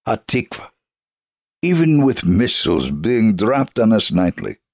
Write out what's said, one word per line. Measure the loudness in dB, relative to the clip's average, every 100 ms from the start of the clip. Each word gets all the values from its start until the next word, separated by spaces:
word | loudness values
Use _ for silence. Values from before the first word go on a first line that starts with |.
| -6
Hatikva. | -6 -4 -6 -4 -12 -16 _ _ _ _ _ _ _ _ -8
Even | -2 2 2 4
with | 2 0 0
missiles | 0 0 0 0 -2 -2
being | -4 -2 2 2 2
dropped | 0 0 -2 0
on | 2
us | 2 2
nightly, | 0 -2 -4 -10 -12 _